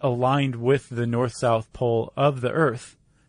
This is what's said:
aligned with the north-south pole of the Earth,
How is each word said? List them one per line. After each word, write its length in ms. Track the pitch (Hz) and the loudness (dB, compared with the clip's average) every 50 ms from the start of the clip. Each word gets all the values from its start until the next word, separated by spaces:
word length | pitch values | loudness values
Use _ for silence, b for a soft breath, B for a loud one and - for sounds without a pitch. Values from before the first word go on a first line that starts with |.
aligned 560 | - 135 123 120 127 127 135 143 139 135 123 | -2 -2 0 2 2 2 2 2 0 -2 -2
with 320 | 117 117 123 139 135 - - | -2 0 2 2 2 0 -4
the 180 | 127 117 120 | -6 -4 -2
north-south 680 | 120 117 117 127 120 - - - 120 117 113 110 - - | -2 0 0 -2 -2 -2 -2 0 2 2 0 0 -4 -6
pole 400 | - 127 120 117 113 117 - - | -2 0 0 2 0 0 -2 -2
of 240 | - 139 147 139 127 | 0 0 0 0 0
the 100 | 120 123 | -2 -2
Earth, 460 | - 160 160 135 113 127 - - - _ _ _ _ _ _ | 0 0 0 0 0 -4 -10 -16 -20 _ _ _ _ _ _